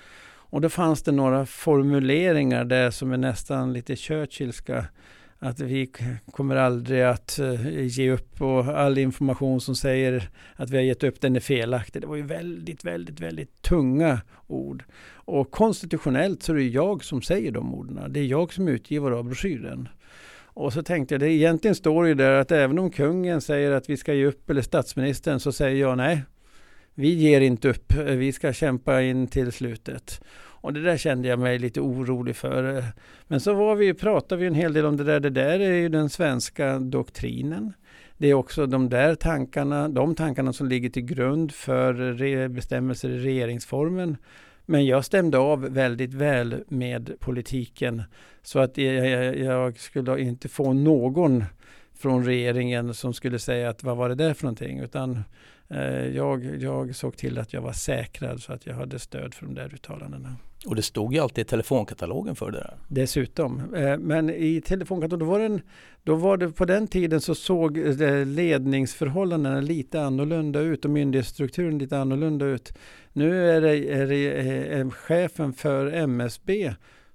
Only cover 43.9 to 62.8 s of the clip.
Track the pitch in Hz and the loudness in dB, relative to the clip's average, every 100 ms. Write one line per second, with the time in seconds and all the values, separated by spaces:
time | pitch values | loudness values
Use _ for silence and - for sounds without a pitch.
43.9 | 185 180 143 - - - - - 151 139 | -2 -4 -6 -10 -20 -20 -14 0 4 6
44.9 | 131 127 196 170 135 135 147 135 131 127 | 4 4 2 4 4 4 2 0 0 0
45.9 | 120 127 135 147 131 120 120 - 135 123 | 0 -4 0 2 2 0 -4 -4 -4 -2
46.9 | 120 117 - - 123 - 131 120 - 127 | -4 -8 -8 -6 -4 -4 -6 -6 -4 -4
47.9 | 117 104 - - - - 135 131 143 131 | -4 -8 -14 -20 -20 -4 2 2 2 0
48.9 | 131 131 127 127 139 135 127 127 117 - | 2 2 2 0 -2 0 0 -2 -4 -8
49.9 | 143 131 131 127 120 - - 139 135 151 | -4 -2 -2 -2 -4 -8 -2 2 4 6
50.9 | 147 123 147 165 123 101 - - - - | 4 4 2 4 4 0 -8 -20 -20 -20
51.9 | - 139 127 123 123 120 123 123 120 120 | -6 0 2 2 0 0 0 0 -2 -4
52.9 | 113 127 117 131 120 - 123 120 110 131 | -6 -6 -4 -4 -4 -2 -2 -2 -4 -4
53.9 | 120 123 127 160 143 135 110 123 135 123 | -2 -2 0 0 0 -4 -6 -8 -8 -8
54.9 | 143 131 120 101 - - - - - 67 | -6 -4 -6 -8 -12 -20 -20 -12 -6 -4
55.9 | 65 - - 101 135 127 147 131 135 131 | -4 -4 -2 -2 -4 -6 -6 -6 -4 -6
56.9 | 127 131 - 131 123 113 135 123 - - | -8 -10 -8 -8 -6 -8 -8 -8 -8 -6
57.9 | 123 110 - 131 123 - 123 - 120 131 | -6 -6 -8 -10 -10 -12 -14 -12 -10 -10
58.9 | 131 - 135 131 - 139 131 135 131 - | -12 -12 -12 -12 -14 -14 -12 -14 -16 -16
59.9 | - 143 139 131 127 - - 220 110 - | -14 -14 -14 -14 -14 -16 -14 -6 -4 -4
60.9 | - 107 147 135 - 110 113 - 131 104 | -2 -2 0 0 -2 -2 -2 0 0 -2
61.9 | 110 87 - - - - 107 - - | -6 -6 -6 -6 -6 -8 -8 -10 -12